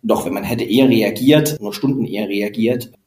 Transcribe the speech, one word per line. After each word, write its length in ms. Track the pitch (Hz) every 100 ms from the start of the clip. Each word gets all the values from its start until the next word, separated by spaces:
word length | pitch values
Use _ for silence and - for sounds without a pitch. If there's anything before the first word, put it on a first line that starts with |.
doch, 220 | 110 110 -
wenn 80 |
man 120 | 98 101
hätte 180 | 117
eher 240 | - 117 135
reagiert, 720 | 113 104 113 131 151 151 -
nur 140 | 104
Stunden 320 | - 139 131 113
eher 240 | 101 101
reagiert, 640 | 101 104 110 117 123 - _